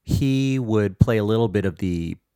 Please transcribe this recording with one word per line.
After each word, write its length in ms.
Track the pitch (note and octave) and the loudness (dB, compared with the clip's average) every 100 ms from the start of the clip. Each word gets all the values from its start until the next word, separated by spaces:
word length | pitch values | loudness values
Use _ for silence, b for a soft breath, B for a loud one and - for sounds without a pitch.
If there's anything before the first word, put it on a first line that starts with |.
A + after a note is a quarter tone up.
| - | -4
He 520 | - C#3 C3+ C3+ C3 | 0 0 0 0 -2
would 400 | A#2 G#2+ G#2 F#2+ | 0 0 2 2
play 160 | - A2 | 2 2
a 80 | |
little 240 | G#2 A2+ A2+ | 0 0 0
bit 160 | G2+ | -2
of 140 | F#2+ D#2+ | -4 -4
the 380 | F#2+ F2 E2 - _ | -4 -4 -6 -10 _